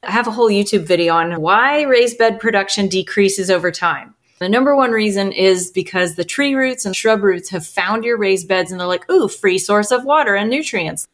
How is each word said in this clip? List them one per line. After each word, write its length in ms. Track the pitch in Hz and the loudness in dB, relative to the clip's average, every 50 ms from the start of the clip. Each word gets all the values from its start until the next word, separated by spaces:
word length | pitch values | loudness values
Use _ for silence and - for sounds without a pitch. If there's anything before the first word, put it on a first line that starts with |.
| - | -8
I 60 | - | -2
have 180 | 185 226 240 233 | -2 -2 -2 -2
a 40 | |
whole 180 | 214 233 233 226 | 0 0 2 2
YouTube 360 | 208 202 202 202 - 202 165 | 2 2 0 0 0 -2 0
video 280 | 160 180 170 175 165 165 | 2 0 2 2 2 2
on 280 | 165 165 170 175 175 | 0 0 -2 -4 -4
why 420 | 156 165 285 320 240 269 294 302 302 | -2 0 2 2 2 2 2 0 2
raised 340 | 277 262 240 240 240 233 240 | 2 4 4 4 2 2 2
bed 220 | 226 226 214 220 | 2 2 2 0
production 480 | - 226 220 202 - 190 - - 202 190 | -2 0 0 0 0 0 -2 -2 -2 0
decreases 640 | 180 190 180 - - 208 202 190 196 196 190 180 | 0 -2 -4 -2 0 2 2 2 2 0 0 0
over 180 | 190 175 160 180 | 0 2 2 -2
time. 460 | 165 - - 170 151 139 - - _ _ _ _ _ _ | -4 0 -2 -2 -2 -2 -8 -16 _ _ _ _ _ _
The 100 | 180 180 | -4 0
number 260 | 208 240 262 277 285 | 2 2 4 4 4
one 140 | 277 262 247 | 4 2 2
reason 420 | 226 220 214 214 196 202 196 196 | 2 0 0 0 0 0 -2 -2
is 380 | - - 185 190 190 180 180 180 | -2 2 4 4 4 2 0 -4
because 460 | _ 190 180 - - 190 180 175 160 | _ -6 -6 -4 -2 -2 -2 -2 -2
the 80 | 175 175 | -6 -8
tree 320 | 175 - - 285 277 269 | -6 -2 -2 0 0 0
roots 300 | 269 262 262 254 247 - | 0 0 -2 -2 -4 -6
and 100 | 202 185 | -6 -6
shrub 260 | - - 220 220 214 | -2 0 0 0 2
roots 280 | 196 202 185 175 180 - | 2 0 0 0 -4 -8
have 180 | 190 180 156 - | -8 -8 -10 -6
found 360 | - - 175 185 214 226 226 | -4 -4 -2 -2 -2 -2 0
your 140 | 240 240 220 | -2 -2 0
raised 300 | 208 196 190 185 180 185 | 0 0 0 0 0 0
beds 240 | 196 185 180 175 | 0 0 0 -2
and 80 | 185 180 | -6 -8
they're 80 | 180 180 | -4 -4
like, 200 | 180 180 - - | -4 -4 -2 2
"Ooh, 160 | 349 381 269 196 | 2 2 2 2
free 320 | - - - 196 180 185 | -4 0 0 0 0 0
source 320 | - - 202 208 208 214 | 0 2 2 2 2 2
of 120 | 254 247 247 | 0 -2 0
water 300 | 269 294 311 294 226 202 | 2 2 2 2 2 0
and 160 | 196 208 220 | 0 0 0
nutrients. 580 | 247 294 311 - - 202 170 160 160 - - - | -2 -2 -4 -4 -4 -4 -4 -4 -6 -8 -10 -12